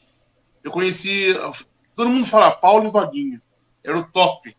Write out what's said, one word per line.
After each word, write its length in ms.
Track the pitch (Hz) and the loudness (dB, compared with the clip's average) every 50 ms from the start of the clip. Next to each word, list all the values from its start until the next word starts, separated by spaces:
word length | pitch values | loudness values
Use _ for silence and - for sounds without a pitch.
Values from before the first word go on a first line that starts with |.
| _ _ _ _ _ _ _ _ _ _ _ _ - | _ _ _ _ _ _ _ _ _ _ _ _ -16
eu 80 | 143 | -10
conheci, 600 | - 175 185 185 165 - - 196 196 196 190 185 185 - - 135 - - - _ _ _ _ _ _ | -6 -4 -2 -2 -2 -4 -4 -4 -4 -2 0 -2 -2 -2 -6 -10 -12 -14 -18 _ _ _ _ _ _
todo 140 | - 233 240 | -2 -2 0
mundo 160 | 247 262 240 | 0 0 0
fala 260 | - 220 214 202 - | 2 4 4 4 4
Paulo 360 | - - - 185 208 220 214 214 | 4 4 4 4 4 4 2 0
e 40 | |
Vaguinho, 500 | - 208 185 151 135 143 143 139 123 117 _ _ _ _ _ _ _ _ - | 0 -2 -2 -2 -4 -8 -8 -8 -10 -12 _ _ _ _ _ _ _ _ -8
era 140 | - 156 170 | -6 -6 -6
o 60 | 165 | -6
top. 460 | - - 185 180 - - - - 233 - | -4 0 2 2 2 0 -4 -12 -20 -20